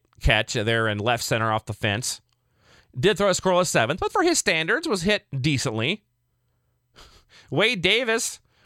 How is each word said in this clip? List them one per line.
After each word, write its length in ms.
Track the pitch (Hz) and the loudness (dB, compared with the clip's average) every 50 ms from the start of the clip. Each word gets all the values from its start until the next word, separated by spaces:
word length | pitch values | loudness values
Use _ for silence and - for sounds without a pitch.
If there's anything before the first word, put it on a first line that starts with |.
| _ _ _ - | _ _ _ -2
catch 320 | - 147 110 107 113 - | 0 2 2 2 0 -2
there 340 | - 113 104 113 117 113 113 | -2 -2 0 0 2 2 0
in 120 | 110 104 104 | 0 -2 -2
left 260 | 104 120 117 113 - | 0 0 0 0 -2
center 260 | - 123 110 113 110 | -2 -2 0 0 0
off 160 | 107 110 - | -2 -2 -4
the 60 | - | -8
fence. 480 | 107 - - 104 101 113 - - - - _ _ _ _ _ _ _ _ _ _ _ _ _ _ - 127 | -8 -4 -2 -2 -2 -2 -4 -6 -8 -10 _ _ _ _ _ _ _ _ _ _ _ _ _ _ -4 0
Did 200 | 135 196 202 175 | 2 2 2 2
throw 100 | 202 196 | 2 0
a 40 | |
scoreless 340 | 175 - - 190 180 180 180 | 0 0 0 2 2 2 2
seventh, 340 | - - 143 113 120 160 185 | 2 2 2 2 0 0 -4
but 120 | 415 415 | -4 -2
for 100 | - 415 | 0 2
his 160 | 339 359 330 - | 2 2 2 2
standards 480 | - 208 170 160 160 170 226 330 339 | 0 0 0 0 0 0 -2 -2 -2
was 160 | 320 214 180 | -2 -4 -2
hit 240 | 160 208 208 196 - _ - 135 | 0 0 0 -2 -2 _ -6 -4
decently. 680 | 123 139 135 123 - 127 110 110 113 151 202 - _ _ _ _ _ _ _ _ _ _ _ _ _ _ _ _ _ _ _ - - - - - _ _ - - - - | -2 0 0 0 -2 -2 -2 -2 -2 -2 -4 -4 _ _ _ _ _ _ _ _ _ _ _ _ _ _ _ _ _ _ _ -20 -20 -20 -20 -20 _ _ -20 -20 -12 -4
Wade 320 | 131 156 208 233 247 180 | 0 0 2 2 0 0
Davis 580 | 160 185 214 233 262 220 226 247 - - - - _ _ _ _ _ | 0 2 2 2 2 0 0 0 -2 -4 -8 -12 _ _ _ _ _